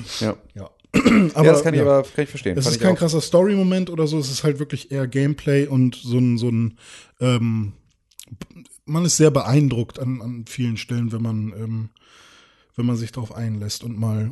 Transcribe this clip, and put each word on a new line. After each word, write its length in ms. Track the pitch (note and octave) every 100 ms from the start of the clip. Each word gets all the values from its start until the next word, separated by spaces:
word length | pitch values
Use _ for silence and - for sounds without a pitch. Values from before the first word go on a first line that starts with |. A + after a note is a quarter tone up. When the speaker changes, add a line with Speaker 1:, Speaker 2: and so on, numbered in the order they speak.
| A#2 -
Speaker 1:
Ja. 160 | A2 - - G2+
Speaker 2:
Ja. 140 | F#2+ _ _ -
<clears throat> 380 | - A3 F3
Aber, 120 | D3+ D#3
Speaker 1:
Ja, 60 |
das 100 | D3
kann 100 | E3
ich 60 | D3
Speaker 2:
ja. 60 | C#3+
Speaker 1:
aber, 160 | C#3
kann 220 | C3+ - C#3+
ich 40 |
verstehen. 260 | C#3+ - A2+
Speaker 2:
Es 100 | C3
Speaker 1:
Fand 100 | A2+
Speaker 2:
ist 20 |
Speaker 1:
ich 40 |
Speaker 2:
kein 100 | F#3
Speaker 1:
auch. 60 | F3+
Speaker 2:
krasser 200 | E3 D#3
Story-Moment 720 | - F3 G3 G3 F#3 F#3 F3+
oder 160 | E3 D3+
so, 140 | D#3
es 100 | C3
ist 140 | C3
halt 160 | D3+ C#3
wirklich 320 | D3 C#3 -
eher 160 | C3+ B2+
Gameplay 580 | C#3 C#3 D3 D3+ C#3 C#3+
und 300 | C3 B2+ -
so 240 | B2 B2
ein, 180 | B2 A#2+
so 120 | B2
ein, 280 | A2+ A2+ - - - - -
ähm, 540 | D3+ B2 A#2 A2 G#2 - _ _ _ _ - G#2+ - E3+ - - -
man 180 | D#3+
ist 140 | F3 -
sehr 140 | D#3
beeindruckt 640 | C3+ A2 C#3+ C#3 A#2 A2+ -
an, 240 | B2+ B2+
an 240 | A#2 A#2+ A2+
vielen 300 | - A#2+ A2
Stellen, 340 | - A#2+ A#2
wenn 120 | A2+
man, 280 | A2+ A2 G#2+ G2+
ähm, 320 | A2 A2+ G#2+ _ _ _ - _ _ _ _ -
wenn 100 | A#2+
man 100 | A#2
sich 160 | A2+
darauf 220 | C3 A2
einlässt 500 | - A#2 G#2 G#2 -
und 140 | A#2+ A2
mal, 320 | A2+ A2 A2